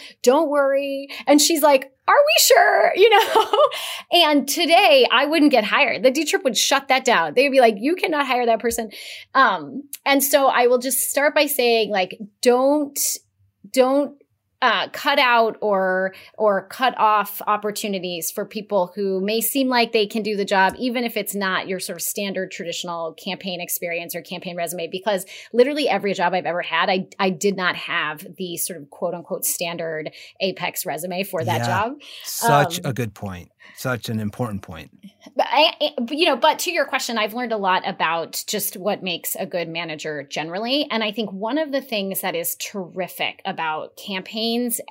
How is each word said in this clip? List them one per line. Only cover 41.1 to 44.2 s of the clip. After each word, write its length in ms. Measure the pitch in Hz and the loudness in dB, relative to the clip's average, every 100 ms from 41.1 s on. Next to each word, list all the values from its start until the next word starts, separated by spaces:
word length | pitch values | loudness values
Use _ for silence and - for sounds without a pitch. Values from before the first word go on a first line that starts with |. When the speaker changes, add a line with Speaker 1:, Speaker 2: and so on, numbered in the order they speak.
Speaker 1:
think 200 | 208 214 | -4 -8
one 260 | 190 220 285 | -6 -4 -2
of 140 | 311 | -2
the 100 | 269 | -4
things 400 | 262 214 196 190 | -4 -6 -4 -4
that 140 | 190 165 | -4 -4
is 200 | 165 - | -6 -8
terrific 840 | - 202 170 170 175 - 147 - - | -10 -10 -10 -8 -8 -6 -8 -8 -10
about 500 | 156 160 156 - - | -6 -6 -6 -8 -14
campaigns 840 | - 190 | -10 -10